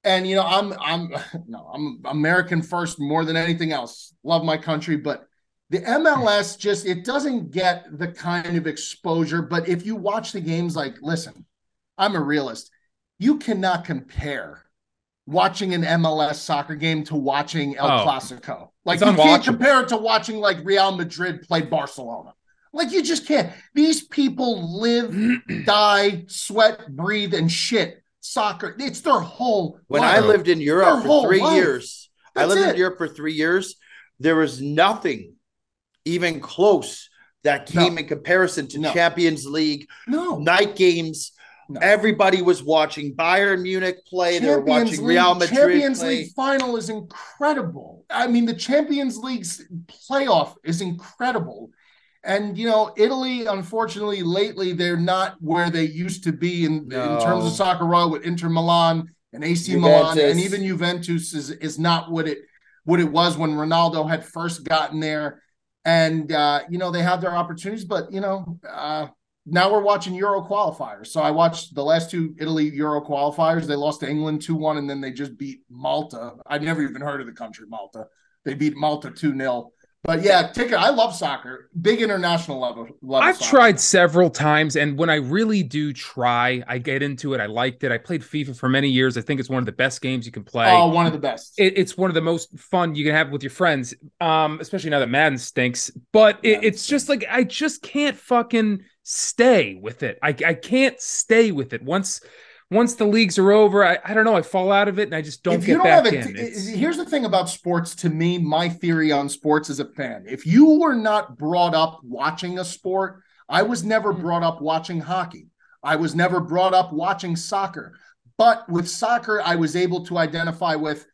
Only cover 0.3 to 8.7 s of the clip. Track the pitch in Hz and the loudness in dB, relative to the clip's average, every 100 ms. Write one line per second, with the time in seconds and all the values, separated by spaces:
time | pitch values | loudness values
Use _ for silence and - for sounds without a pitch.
0.3 | 190 170 190 202 190 147 170 170 139 - | 0 2 0 0 -6 -4 -4 -6 -10 -10
1.3 | 165 170 113 - 127 151 120 123 147 156 | -14 -14 -18 -16 -10 -10 -10 -8 -2 2
2.3 | 175 165 165 165 175 170 - 143 160 160 | 0 0 -4 -4 -6 -6 -8 -2 -2 0
3.3 | 165 165 170 165 147 120 - - _ 139 | -2 -2 -2 -4 -4 -8 -16 -20 _ -2
4.3 | 165 160 156 165 156 160 151 147 - _ | 0 0 -4 -2 -6 -2 -4 -4 -8 _
5.3 | _ _ _ _ 175 - 285 320 269 226 | _ _ _ _ -6 0 2 2 2 2
6.3 | 208 196 - 202 196 - 175 208 277 277 | 2 0 -4 -2 -2 -4 -6 -4 -4 -2
7.3 | 240 151 160 185 175 - 151 170 - 175 | -4 -6 0 0 0 -10 -10 -10 -8 -6
8.3 | 175 170 170 160 | -4 -2 -4 -4